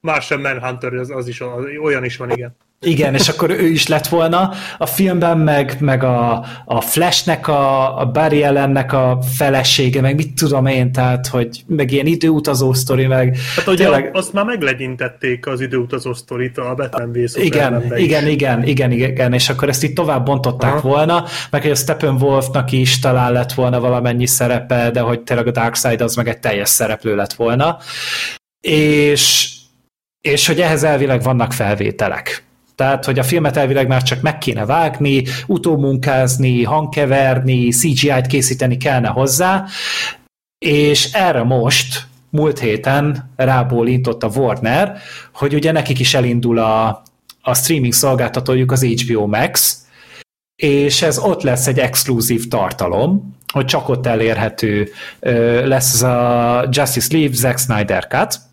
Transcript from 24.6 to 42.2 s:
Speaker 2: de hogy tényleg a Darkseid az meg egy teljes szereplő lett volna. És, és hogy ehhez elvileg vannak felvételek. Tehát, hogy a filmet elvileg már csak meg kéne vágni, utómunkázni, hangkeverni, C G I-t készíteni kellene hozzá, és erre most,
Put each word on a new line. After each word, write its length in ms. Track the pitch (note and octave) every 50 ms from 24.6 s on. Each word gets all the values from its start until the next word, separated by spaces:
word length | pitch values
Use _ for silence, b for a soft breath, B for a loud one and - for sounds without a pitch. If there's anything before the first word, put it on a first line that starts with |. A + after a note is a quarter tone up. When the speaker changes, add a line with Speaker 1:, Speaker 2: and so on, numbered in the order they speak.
| B2 - B2+ A#2+ A#2+ A#2
Speaker 2:
de 100 | A#2 B2
hogy 200 | A#2+ A2+ A#2+ A#2
tényleg 260 | - - B2+ A#2+ A#2
a 40 | A#2+
Darkseid 500 | A#2+ B2 A#2 A#2 A#2 - - C3 A#2 A2+
az 140 | A#2+ A2+ -
meg 140 | - A#2+ A#2
egy 100 | A#2 -
teljes 300 | - A#2+ G#2+ G2+ - B2
szereplő 480 | - - A#2+ G#2+ A2 G#2+ - A2+ G#2+
lett 160 | G2+ G2+ G2+ -
volna. 460 | - A#2+ A2+ A#2 B2 C#3 D#3+ E3 E3 B B B B B B B B B B B B _ _ _ _
És, 880 | _ - D#3+ D3+ D3+ D3+ D3+ D3 D3 D3 D3 C#3+ - - - - - - - - _ _ _ _ _ _ _ _ _ _ _ _
és 260 | _ D3+ C#3 D3 -
hogy 140 | - D#3+ C#3+
ehhez 220 | F3+ D#3+ D#3+ D3+ C#3
elvileg 400 | D#3 D3 C#3 C#3 C3+ C3 A#2+ B2+
vannak 300 | B2+ C3 A#2+ A#2+ A#2+ B2+
felvételek. 920 | - A2+ G2+ G#2 G2+ G#2 G#2+ G#2 - G#2+ G2 - - - - - - - _ _ _ _ _ _
Tehát, 280 | - C3+ C3+ C#3 C3 C3
hogy 140 | - C3+ C3
a 40 | B2
filmet 340 | B2+ - E3+ D#3 C#3+ C3
elvileg 300 | D#3 C#3+ C3 C3+ C3+ C3
már 160 | A#2+ C3 B2+ B2
csak 180 | C3 B2+ B2+
meg 180 | - D3+ D3+ D#3
kéne 280 | - - A2+ G#2+ G#2+
vágni, 560 | G#2 C#3 E3 E3 D#3 C3 - D3 C#3+ C#3 C3+ B2+ B2+ B B B
utómunkázni, 1160 | B G3 F3 F3 F3 D#3+ C#3+ C#3 C#3 C3+ B2+ B2+ D3 C3+ C3 C3 B2+ B2+ B2+ C3 B2+ B2 A#2+ A#2+
hangkeverni, 1080 | A2 C#3+ D#3 D3+ - - D3+ D3 C3+ C3+ C3+ C3+ C3 B2+ B2 B2+ C3 C3 B2 B2 A#2+
C 120 | A#2 - -
G 200 | E3 C#3+ B2 -
I-t 240 | D3 C#3 C3 B2+
készíteni 500 | B2+ C3 C#3+ B2 - C3 B2+ C3+ B2 A#2+
kellene 320 | B2 B2+ D3 C3+ B2+ A#2 G#2+
hozzá, 560 | G2+ B2 C3 C3+ B2+ C3+ F3+ F#3 F#3+ F#3+ F#3+ G3 B B B B B B B B B B B _ _ _ _ _ _ _ -
és 480 | F3 D3 D3 D3 D3 D3 C#3+ - - -
erre 300 | A3 F#3+ F3+ D#3 B2+ A#2
most, 640 | B2+ C3 B2+ A#2 D3 B2+ - - - - - - - _ _